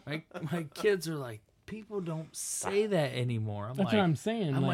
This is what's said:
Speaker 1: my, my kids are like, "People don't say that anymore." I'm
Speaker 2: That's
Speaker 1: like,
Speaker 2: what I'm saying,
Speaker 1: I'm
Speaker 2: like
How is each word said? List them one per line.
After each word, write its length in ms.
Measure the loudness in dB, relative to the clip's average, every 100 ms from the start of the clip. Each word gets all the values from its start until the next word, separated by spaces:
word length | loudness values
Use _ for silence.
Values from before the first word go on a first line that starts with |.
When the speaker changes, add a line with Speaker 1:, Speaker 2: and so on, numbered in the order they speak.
| -6
Speaker 1:
my, 160 | -8 -8 -8 -4
my 100 | -2 -4
kids 340 | 0 2 2 0
are 80 | -4
like, 240 | -6 -10 _ _ -12
"People 340 | -12 -8 -6
don't 340 | -4 -6 -8
say 520 | -8 -6 -4 0 2 4
that 260 | 4 2
anymore." 520 | 0 0 0 -2 -4 -4
I'm 100 | -2
Speaker 2:
That's 100 | 2
Speaker 1:
like, 80 |
Speaker 2:
what 80 | 4
I'm 140 | 4 2
saying, 320 | 0 0 0 2
Speaker 1:
I'm 60 |
Speaker 2:
like 60 | 2